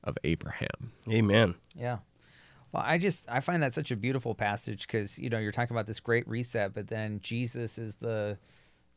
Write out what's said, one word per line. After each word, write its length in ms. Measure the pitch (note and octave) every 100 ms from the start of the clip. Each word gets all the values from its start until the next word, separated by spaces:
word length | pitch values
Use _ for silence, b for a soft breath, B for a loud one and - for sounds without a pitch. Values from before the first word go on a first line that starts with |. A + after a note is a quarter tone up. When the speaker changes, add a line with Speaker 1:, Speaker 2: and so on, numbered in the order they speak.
Speaker 1:
of 140 | - - D2
Abraham." 640 | D#2+ - - - - A#2+ - -
Speaker 2:
Amen. 460 | A2+ G#2 G#2+ G#2+ E2+ _
Speaker 3:
Yeah. 260 | - A#2+ A#2 - _ b b b b b
Well, 100 | - A#2
I 120 | E3
just, 280 | F#3+ - -
I 100 | A#2+
find 240 | C3+ F3
that 100 | C#3
such 160 | C3+ C#3+
a 60 | A#2
beautiful 400 | A#2+ C3 A#2+ G#2+
passage 500 | G#2 G#2 - G#2 -
'cause, 280 | A2+ G2+ -
you 120 | B2+
know, 100 | A2+
you're 140 | G#2+
talking 200 | A2 A#2+
about 140 | A#2 G#2+
this 140 | G#2+
great 260 | - A#2 A#2+
reset, 460 | A2+ A#2+ A2+ G2+
but 140 | G#2 G2+
then 320 | A2 G#2+ G#2
Jesus 540 | - A#2+ A#2+ B2 A2+ -
is 180 | A2+ -
the, 420 | A#2 A2 G#2 G2+ _ - - _ _